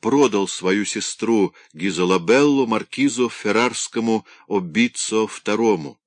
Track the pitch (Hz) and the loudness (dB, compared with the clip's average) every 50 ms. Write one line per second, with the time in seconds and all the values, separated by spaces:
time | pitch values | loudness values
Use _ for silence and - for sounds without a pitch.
0 | - 110 135 139 143 123 101 101 98 90 - - 87 92 95 104 101 - - 107 | 0 2 4 4 4 4 2 0 -2 -2 -6 -6 -2 -2 0 0 -2 -4 -6 -6
1 | 98 - - - - 110 117 107 98 87 _ - - _ _ 78 85 101 90 80 | -8 -8 -8 -6 -2 0 2 2 2 0 _ -10 -20 _ _ -6 -6 -4 -2 0
2 | 90 90 92 92 85 82 113 131 143 147 143 135 131 113 113 90 80 _ - - | 0 2 2 0 2 2 4 4 4 4 4 2 0 0 -2 -4 -4 _ -4 -2
3 | 135 143 117 120 123 117 - - - 107 101 110 120 123 113 - - - - 117 | 0 0 0 0 -2 -2 -2 -6 -4 0 0 2 2 0 -2 -4 -10 -6 -4 -4
4 | 113 113 113 110 - _ - - - _ - 101 92 87 78 104 117 123 _ - | 0 0 0 -2 -2 _ -20 -20 -10 _ -2 -2 -2 -2 0 2 0 0 _ -4
5 | - - 107 110 110 101 - - _ - 104 104 117 113 104 87 73 69 - _ | -8 -2 0 -2 -2 -2 -4 -10 _ -4 -2 0 2 2 2 0 -2 -10 -14 _
6 | _ | _